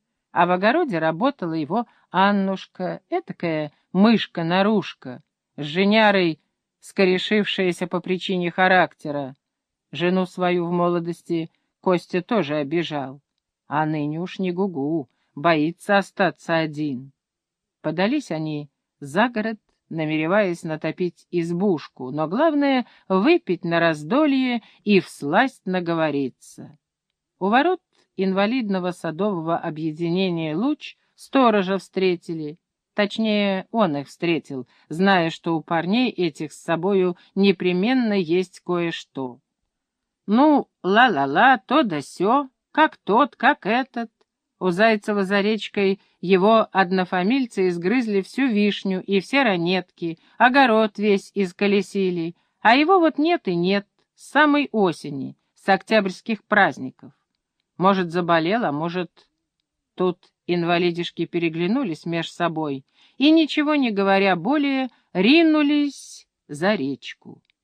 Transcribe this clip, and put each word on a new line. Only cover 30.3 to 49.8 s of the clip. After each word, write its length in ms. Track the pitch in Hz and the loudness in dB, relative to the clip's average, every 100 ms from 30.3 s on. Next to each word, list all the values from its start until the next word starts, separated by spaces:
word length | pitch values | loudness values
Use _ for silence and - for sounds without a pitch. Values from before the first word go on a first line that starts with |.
| 165 160 156 | -2 -4 -4
«Луч» 400 | 269 302 - - _ | -4 -6 -10 -20 _
сторожа 640 | _ - 269 240 208 185 196 | _ -4 2 4 4 0 -4
встретили, 800 | - 190 190 175 - 165 151 156 _ _ _ | -4 -2 0 0 -4 -8 -8 -12 _ _ _
точнее, 720 | - 208 - 220 208 202 190 - | -4 -2 -2 -2 0 0 -2 -4
он 260 | 226 185 143 | 0 0 0
их 100 | 135 | -8
встретил, 580 | - 170 160 - 135 123 _ _ | -6 -2 -2 -4 -10 -12 _ _
зная, 420 | 156 196 190 165 | 0 4 4 2
что 240 | - 175 | -4 -4
у 80 | 165 | -4
парней 480 | - 165 170 233 254 | -2 -2 0 0 0
этих 420 | - 170 - 151 | -2 -4 -4 -12
с 100 | - | -10
собою 540 | - 165 185 196 180 175 _ | -4 -2 0 0 0 -4 _
непременно 800 | 190 196 180 180 180 214 262 226 | 2 2 2 0 0 0 0 0
есть 460 | 202 156 180 180 - | -2 0 -2 -2 -10
кое-что. 800 | - 175 170 160 - 139 127 123 _ _ _ _ _ _ _ _ - | -6 -4 -4 -6 -12 -12 -12 -12 _ _ _ _ _ _ _ _ -2
Ну, 420 | 220 302 277 - _ | 4 4 4 0 _
ла-ла-ла, 760 | 175 208 247 151 135 160 254 262 | 0 4 4 2 0 4 4 4
то 240 | - 285 | 2 0
да 180 | 233 151 | 0 -4
се, 480 | - - 190 269 269 _ _ | -8 -4 0 0 -2 _ _
как 240 | - 311 - | 0 0 0
тот, 400 | - 220 285 - | 0 2 0 0
как 300 | 240 294 190 | 0 0 -2
этот. 440 | 240 254 233 226 _ _ _ _ _ | -2 -4 -8 -12 _ _ _ _ _
У 100 | 185 | -2
Зайцева 540 | 175 226 214 214 202 | 2 2 2 0 -2
за 160 | 190 202 | 0 0
речкой 600 | 208 220 - 202 196 196 _ _ | 0 -2 -4 -2 0 -2 _ _
его 480 | 175 190 208 220 - | 2 4 6 4 4
однофамильцы 960 | 185 180 190 180 185 185 277 240 202 185 | 0 2 0 0 -2 0 0 -2 -2 -2
изгрызли 540 | 175 180 254 220 196 | 0 0 0 0 -2
всю 240 | 190 - 269 | -4 -2 0
вишню 560 | 208 208 - 196 185 | 2 0 0 -4 -4
и 180 | - 196 | -2 -2
все 220 | 175 277 | 0 0
ранетки, 760 | 247 180 170 185 | 2 0 0 -2